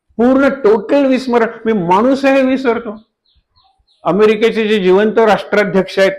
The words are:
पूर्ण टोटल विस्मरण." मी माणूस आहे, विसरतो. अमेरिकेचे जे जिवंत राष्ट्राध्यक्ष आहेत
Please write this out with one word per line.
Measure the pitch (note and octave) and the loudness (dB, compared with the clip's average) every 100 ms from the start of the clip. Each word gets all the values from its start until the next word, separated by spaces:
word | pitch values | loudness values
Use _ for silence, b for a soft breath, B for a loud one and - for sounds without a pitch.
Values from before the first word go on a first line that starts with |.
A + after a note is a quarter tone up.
| _ - | _ -2
पूर्ण | A#3+ C4+ C#4 | 2 2 0
टोटल | C4+ G3+ A3 - C#4+ C4+ | 0 0 0 0 0 2
विस्मरण." | B3+ B3+ A#3 A3+ - A3 | -2 -2 -2 -2 -4 -4
मी | |
माणूस | G#3+ E3+ F#3 B3 C4+ C4+ | -2 0 0 0 0 0
आहे, | C4+ | 0
विसरतो. | C4 C4 C4 A3+ A#3 G#3+ _ _ _ _ _ _ _ _ _ _ | 0 -2 -2 -4 -8 -16 _ _ _ _ _ _ _ _ _ _
अमेरिकेचे | C3 F#3 G#3+ G#3+ A#3 G#3+ G#3+ | -4 2 2 2 0 0 -2
जे | G#3+ | 0
जिवंत | F3+ F#3+ A3 G3 | 2 2 2 2
राष्ट्राध्यक्ष | A3 F#3+ - G#3 G3 F#3+ F#3 - | 2 0 0 -2 0 -2 -2 0
आहेत | F#3+ | 0